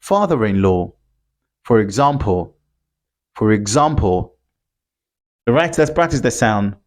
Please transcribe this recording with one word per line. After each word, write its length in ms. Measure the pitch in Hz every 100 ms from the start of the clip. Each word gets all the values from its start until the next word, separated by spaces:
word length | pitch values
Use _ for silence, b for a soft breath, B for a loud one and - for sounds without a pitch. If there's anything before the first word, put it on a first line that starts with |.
father-in-law. 920 | - 196 208 156 107 98 95 90 87 - _ _ _ _ _ _
For 160 | - -
example, 760 | - 98 143 143 101 92 85 _ _ _ _ _ _ _ _
for 180 | - 110
example, 840 | 107 104 113 151 151 101 90 90 _ _ _ _ _ _ _ _ _ _ _ -
All 60 |
right, 220 | 123 165 165
let's 140 | 151
practice 280 | - 170 151
the 100 | 123
sound. 440 | 117 120 107 101 101